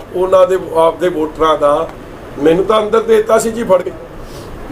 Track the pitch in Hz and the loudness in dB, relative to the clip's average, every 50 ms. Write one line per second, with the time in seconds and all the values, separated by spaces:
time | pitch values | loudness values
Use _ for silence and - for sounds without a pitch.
0 | - - - 180 185 185 185 185 185 180 190 180 - - - 160 165 165 156 143 | -12 -8 -4 -2 0 4 4 4 6 4 2 -2 -2 -2 0 2 2 2 2 0
1 | 165 180 170 151 156 151 - - 160 156 156 147 147 143 147 156 165 - - - | -2 -2 0 -2 -4 -4 -2 0 2 2 2 2 2 2 2 2 -2 -4 -8 -14
2 | - - - - - - - - 143 160 165 180 185 - 220 220 214 208 214 226 | -16 -18 -18 -18 -16 -14 -6 0 2 2 4 4 2 2 2 0 2 2 0 0
3 | 214 - 220 214 214 220 220 220 214 226 220 233 233 - 185 180 180 180 - - | 2 4 2 2 4 4 2 2 2 0 -4 -4 0 2 2 0 0 -2 -10 -12
4 | - - - - - - - - - - - - - - | -16 -16 -16 -16 -16 -16 -16 -16 -16 -14 -14 -14 -6 0